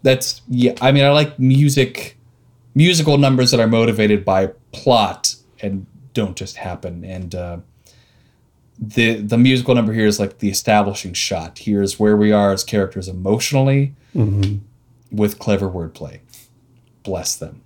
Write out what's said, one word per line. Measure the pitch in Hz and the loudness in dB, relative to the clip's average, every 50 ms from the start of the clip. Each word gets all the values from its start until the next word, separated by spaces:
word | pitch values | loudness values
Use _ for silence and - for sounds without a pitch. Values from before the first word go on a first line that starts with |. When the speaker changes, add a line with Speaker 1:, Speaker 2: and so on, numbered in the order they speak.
Speaker 1:
That's, | - 135 131 127 - - - - _ - | 2 2 0 0 -2 -8 -10 -12 _ -8
yeah, | 120 123 123 123 - - | -2 0 0 0 0 0
I | 123 131 | 0 2
mean, | 139 143 139 | 4 4 4
I | 139 | 4
like | 143 151 151 147 - - | 4 2 2 0 -2 -2
music, | 127 131 131 135 147 143 135 139 131 127 - - - - - _ _ _ _ _ _ _ _ _ _ _ _ | 2 2 4 4 4 2 2 2 0 0 -2 -12 -16 -16 -18 _ _ _ _ _ _ _ _ _ _ _ _
musical | 139 156 175 180 160 151 156 143 143 | 2 4 4 4 2 2 2 2 4
numbers | 143 135 135 127 127 123 | 4 4 4 2 2 2
that | 135 117 | 2 2
are | 113 110 | 2 2
motivated | 117 113 113 117 107 104 107 104 104 101 - | 4 2 2 2 2 2 2 2 2 2 2
by | - 95 95 95 98 - - _ _ | 0 2 2 0 -2 -4 -12 _ _
plot | - - - 135 123 113 104 92 92 - - - - - _ _ _ _ | -20 -4 0 2 4 4 2 0 -4 -6 -6 -8 -8 -8 _ _ _ _
and | - 101 98 98 95 - _ - - - _ | -8 -8 -8 -8 -10 -14 _ -20 -20 -8 _
don't | 123 107 95 90 | -4 -4 -4 -6
just | - 98 98 - - | -10 -14 -14 -14 -12
happen. | - 95 87 85 - 90 87 85 87 | -12 -12 -12 -10 -12 -12 -12 -12 -14
And, | 92 92 92 90 87 87 | -14 -12 -12 -12 -10 -10
uh, | 90 87 87 87 85 - _ _ _ _ _ _ _ _ _ _ _ _ _ _ _ _ _ _ _ _ _ _ - | -10 -10 -10 -12 -14 -16 _ _ _ _ _ _ _ _ _ _ _ _ _ _ _ _ _ _ _ _ _ _ -14
the, | 117 107 - 123 117 113 113 | -14 -6 0 0 2 2 2
the | 107 104 104 117 117 | -2 -2 -2 2 4
musical | 123 131 131 127 123 135 123 | 6 6 4 2 2 2 2
number | 123 113 107 110 | 2 2 0 0
here | 113 110 107 | 2 2 2
is, | 104 - | 2 2
like, | 104 98 - _ | -2 -6 -4 _
the | - 101 | -4 -4
establishing | 95 - - - 107 104 101 101 98 - - 98 92 | -4 -2 0 2 2 2 2 0 -4 -8 -10 -10 -8
shot. | - - - 98 87 82 82 - - | -6 -6 -4 -6 -6 -8 -10 -14 -10
Here's | - 107 104 101 98 98 - - | -4 -2 0 0 0 -2 -2 0
where | 107 107 107 104 | 2 2 4 4
we | 104 107 | 4 4
are | 104 104 101 101 | 4 4 4 2
as | 98 95 - | 0 -2 -4
characters | - - 104 98 95 - 95 92 92 | -4 -2 -2 -2 -2 -6 -10 -10 -10
emotionally | 92 90 92 95 107 117 - - 143 135 135 135 135 139 139 139 139 _ _ _ _ | -10 -8 -2 -2 -2 0 -2 -2 0 0 2 2 2 0 0 -2 -6 _ _ _ _
Speaker 2:
Mm-hmm. | 160 113 104 101 101 98 101 104 101 - - _ _ _ _ _ _ _ _ - | -2 -2 0 0 0 0 -2 -2 -6 -10 -14 _ _ _ _ _ _ _ _ -4
Speaker 1:
with | 104 104 104 104 - | -2 -2 -2 -2 -6
clever | - - 104 95 101 95 | -4 -2 -2 -2 -2 -6
wordplay. | 90 90 82 78 - - 78 69 71 69 _ _ - - - _ _ _ _ _ _ _ _ _ _ _ _ | -6 -8 -10 -10 -12 -14 -16 -16 -16 -20 _ _ -20 -20 -20 _ _ _ _ _ _ _ _ _ _ _ _
Bless | - 95 87 87 - - | -10 -8 -8 -6 -8 -8
them. | - 82 78 - - _ | -8 -10 -16 -16 -20 _